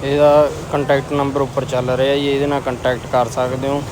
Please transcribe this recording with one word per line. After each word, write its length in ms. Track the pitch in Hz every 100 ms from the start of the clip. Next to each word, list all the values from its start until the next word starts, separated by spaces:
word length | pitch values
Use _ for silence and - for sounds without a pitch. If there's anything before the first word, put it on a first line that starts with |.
ਇਹਦਾ 460 | 139 147 147 147 147 - -
ਕੰਟੈਕਟ 400 | 147 135 143 135
ਨੰਬਰ 280 | 143 139 139
ਉੱਪਰ 240 | 135 135 131
ਚੱਲ 240 | 127 123
ਰਿਹਾ 260 | 127 135 143
ਜੀ, 120 | 143
ਇਹਦੇ 180 | 139 143
ਨਾਲ 140 | 139
ਕੰਟੈਕਟ 500 | 131 120 127 120 -
ਕਰ 180 | 127 120
ਸਕਦੇ 360 | - 127 131 135
ਹੋ। 140 | 143 139